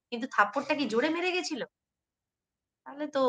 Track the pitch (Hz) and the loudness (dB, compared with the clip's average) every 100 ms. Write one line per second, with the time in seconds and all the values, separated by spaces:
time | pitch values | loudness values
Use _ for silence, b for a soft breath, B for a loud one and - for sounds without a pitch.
0 | - 233 247 - 208 277 262 285 254 220 | -10 -8 -4 2 2 2 -2 0 0 2
1 | 302 330 359 359 - 277 180 _ _ _ | 2 0 -2 -2 -4 -6 -8 _ _ _
2 | _ _ _ _ _ _ _ _ - 277 | _ _ _ _ _ _ _ _ -18 -8
3 | 302 277 | -2 2